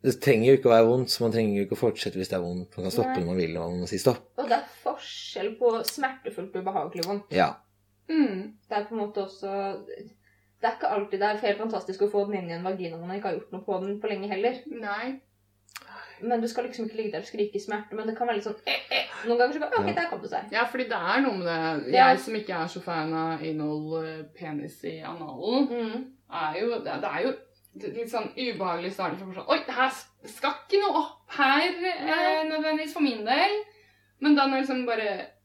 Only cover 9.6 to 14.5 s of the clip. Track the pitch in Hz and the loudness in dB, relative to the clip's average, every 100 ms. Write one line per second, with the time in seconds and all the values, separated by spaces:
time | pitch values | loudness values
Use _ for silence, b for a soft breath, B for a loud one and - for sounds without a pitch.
9.6 | 196 - - - - _ _ _ _ _ | -4 -6 -12 -16 -16 _ _ _ _ _
10.6 | 233 226 330 208 202 190 202 214 214 202 | -2 0 0 0 -2 0 2 2 0 0
11.6 | 226 208 185 190 202 208 202 202 175 170 | -2 -4 -6 0 2 2 0 -2 -4 -4
12.6 | 185 190 175 165 175 196 208 170 - 185 | -4 -4 -6 -6 -8 -6 -4 -4 -6 -10
13.6 | - 185 190 208 220 196 202 190 233 | -4 -2 -2 -4 -4 -4 -4 0 0